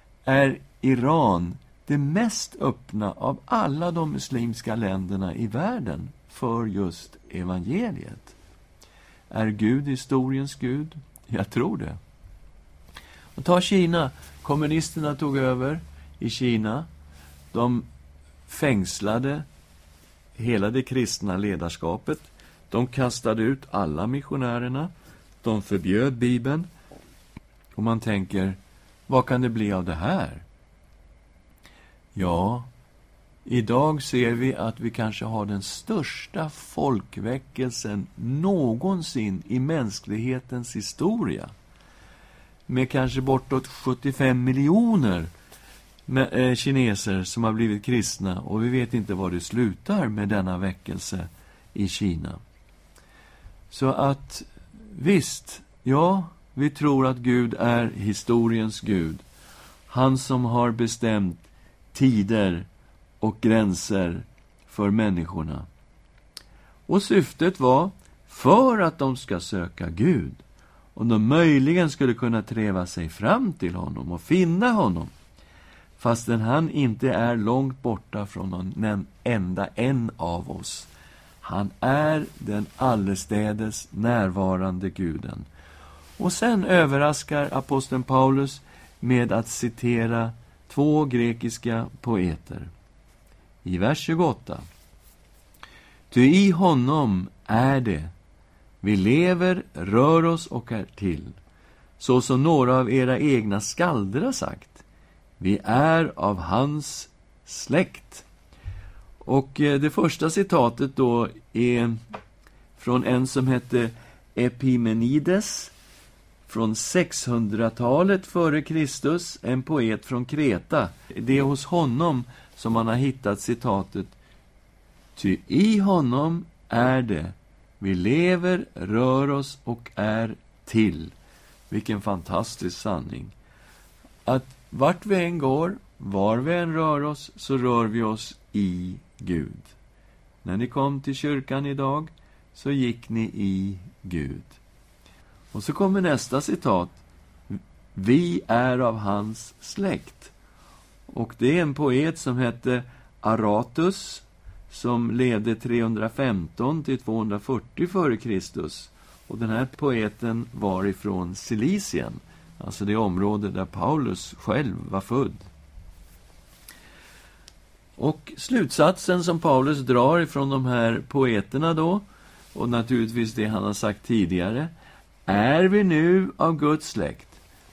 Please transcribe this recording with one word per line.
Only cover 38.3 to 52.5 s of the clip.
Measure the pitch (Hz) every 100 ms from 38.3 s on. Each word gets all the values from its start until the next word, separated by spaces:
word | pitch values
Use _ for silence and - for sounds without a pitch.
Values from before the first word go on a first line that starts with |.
| 139 185 190 127 117 180 190 165 127 107 92 -
i | 123
mänsklighetens | 135 160 113 101 - 104 120 127 - 123 120 113
historia. | 101 - 165 233 131 55 50 - - - - - - - - - - - -
Med | 127 127
kanske | 139 131 131
bortåt | 131 131 - 131 127
sjuttiofem | - 131 127 139 131 131 123
miljoner | 127 131 143 202 233 208 117 90 82 - - - - - - - -
me-, | 131 131
eh, | 120 127 123
kineser | 139 135 123 98 - 95
som | 90 -
har | 113
blivit | 110 113 104
kristna. | 113 123 - - 95 90
Och | - 107
vi | 117
vet | 127 120
inte | 120 101
var | 92 92
det | 87
slutar | - 113 113 92 - 208 123
med | 104 104
denna | 104 92 90
väckelse | 95 90 - 92 - 95 87 - - - -
i | - 98
Kina. | - 104 82 73 76 -